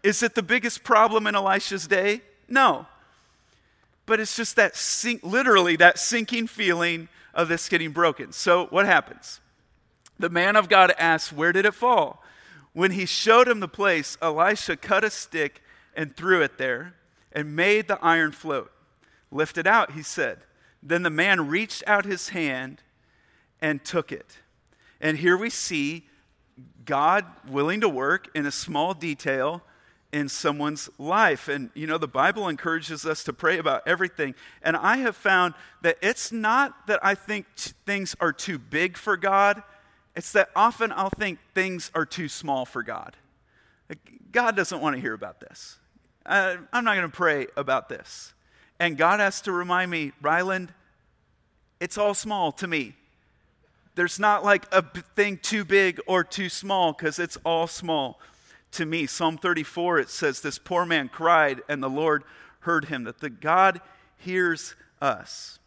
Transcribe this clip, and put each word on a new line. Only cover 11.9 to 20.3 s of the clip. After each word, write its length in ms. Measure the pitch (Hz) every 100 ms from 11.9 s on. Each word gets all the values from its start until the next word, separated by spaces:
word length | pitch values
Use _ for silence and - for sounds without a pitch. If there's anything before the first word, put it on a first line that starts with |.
| 226 143 - - - - - _
When 200 | 160 190
he 140 | 190 180
showed 420 | - 214 233 254
him 120 | 220
the 80 | 180
place, 480 | - 196 165 143 -
Elisha 560 | 165 151 180 214 - 160
cut 280 | - 196
a 60 | 214
stick 520 | - - 165 143 - _ - _
and 220 | - 151 -
threw 260 | 175 185
it 160 | 143 -
there 360 | 131 123 175 _ _ _ _
and 220 | 151 151
made 340 | 151 185 214 208
the 100 | 196
iron 280 | 165 165 156
float. 400 | - 156 135 - _ _ _ _ _ _
"Lift 280 | 135 156 170
it 80 | 170
out," 260 | 220 -
he 100 | 147
said. 420 | 147 - 127